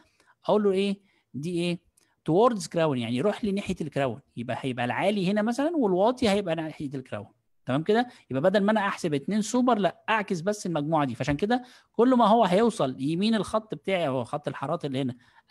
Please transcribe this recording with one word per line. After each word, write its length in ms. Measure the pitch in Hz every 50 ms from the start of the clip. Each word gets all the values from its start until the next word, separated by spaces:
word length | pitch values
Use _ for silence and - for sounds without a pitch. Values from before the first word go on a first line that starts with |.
| _ _ _ _ _ _ _ _ _
اقول 180 | - 196 214
له 100 | 208 202
ايه، 280 | 185 190 202 202 196 - _ _ _ _ _ _ -
دي 160 | 127 147 180
ايه، 300 | 180 170 175 175 170 - _ _ _ _ _ _ _ _ _ 160
towards 320 | 156 196 233 262 233 190
crown، 340 | 156 - - 170 160 156 135
يعني 200 | 123 117 110 123
يروح 280 | 123 165 208 208 - -
لي 80 | 202
ناحيه 240 | 190 202 - - 180 -
الكراون. 400 | 180 143 - 139 139 127 107 - - _ _
يبقى 200 | 120 117 120 113 -
هيبقى 240 | - 135 120 123 120
العالي 460 | 123 113 127 160 196 214 202 175 185
هنا 120 | 208 214
مثلًا 340 | 208 233 240 254 285 330 349
والواطي 520 | 302 240 196 180 180 202 240 254 254 254 202
هيبقى 260 | 196 208 202 170 160
ناحيه 360 | 165 160 156 143 - 151 131 143
الكراون. 320 | 131 127 - 117 101 101 - _ _ _ _ _ _ _
تمام 160 | 139 127 147
كده، 260 | 160 - 208 233 254 247 - - _ _
يبقى 120 | 127 135
بدل 180 | 156 190 - 208
ما 120 | 196 208
انا 80 | 220 214
احسب 340 | 196 196 190 - - 165 147
اتنين 280 | 139 - - 202 220
سوبر 360 | 208 - - 254 247 254 233 208
لا 240 | 185 165 - - _ -
اعكس 320 | 220 214 202 - 196 160
بس 260 | 160 202 208 208 -
المجموعه 380 | 185 165 147 143 156 165 151 143
دي. 100 | 131 113
فعشان 220 | - 127 - -
كده 260 | - 208 208 247 254 247 - - - _ _
كل 220 | _ - 233 262 262
ما 120 | 233 226
هو 180 | 196 220 240 214
هيوصل 520 | 175 180 202 233 226 - - 147 131 131 135
يمين 340 | 131 147 165 180 202 220 226
الخط 400 | 208 175 - - 220 220 - 175
بتاعي، 340 | - - 196 190 175 165 139
هو 160 | 127 131 113
خط 240 | - - 147 - 147
الحارات 360 | 131 - 143 139 170 165 -
اللي 160 | 143 131 131
هنا، 160 | 139 120 120 - _ _ _ - _ _